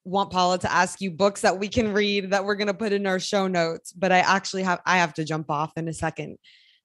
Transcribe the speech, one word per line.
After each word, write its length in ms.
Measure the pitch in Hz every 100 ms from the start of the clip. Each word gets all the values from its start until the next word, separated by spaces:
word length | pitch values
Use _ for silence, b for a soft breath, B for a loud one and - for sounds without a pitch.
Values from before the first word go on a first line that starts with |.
want 280 | 185 196 196
Paula 260 | 185 180 185
to 140 | -
ask 280 | 170 185 -
you 120 | 190
books 300 | 160 202 202
that 160 | 208 180
we 80 | 208
can 240 | 247 214
read 400 | 202 208 202 190
that 120 | 196
we're 100 | 196 202
gonna 180 | 208
put 180 | 185 220
in 140 | 202 196
our 140 | 185
show 260 | - 202 190
notes, 460 | 180 165 165 -
but 180 | 180 185
I 80 | 180
actually 440 | - 190 - 190
have, 160 | 185 175
I 120 | - 180
have 160 | 165
to 100 | 156
jump 240 | 156 160 156
off 220 | 147 156 165
in 100 | 165
a 60 |
second. 460 | 156 160 - 151 - b b b b